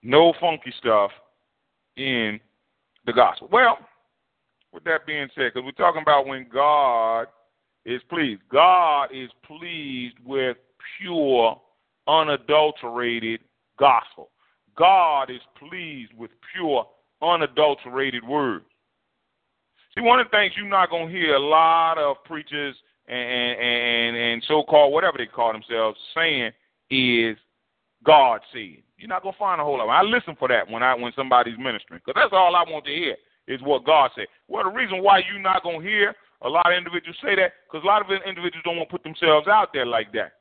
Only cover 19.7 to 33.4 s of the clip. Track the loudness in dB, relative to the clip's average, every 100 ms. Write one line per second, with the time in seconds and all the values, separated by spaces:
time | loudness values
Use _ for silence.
19.7 | _ _ -2 4 4 4 0 0 -4 -2
20.7 | 0 0 -2 -6 -4 0 0 2 4 4
21.7 | 2 0 0 -2 -4 _ -14 -10 -8 -8
22.7 | -10 _ _ _ -8 -4 -2 -2 -2 -2
23.7 | -2 0 0 -2 -2 -4 -4 -2 -2 4
24.7 | 4 6 2 -2 -4 -10 -4 -4 -4 -6
25.7 | -4 -4 -4 -12 -4 -2 -2 -4 -8 _
26.7 | _ _ -2 2 2 0 -4 _ _ _
27.7 | _ _ _ 6 6 6 2 -6 -16 -16
28.7 | -18 _ _ -10 -10 -8 -6 -4 -2 -2
29.7 | -2 2 2 2 0 -4 -6 0 0 -2
30.7 | -2 0 0 -4 -8 2 2 2 -4 -8
31.7 | -8 -12 -18 -8 -2 2 4 4 2 0
32.7 | -4 -8 -6 -6 -8 _ _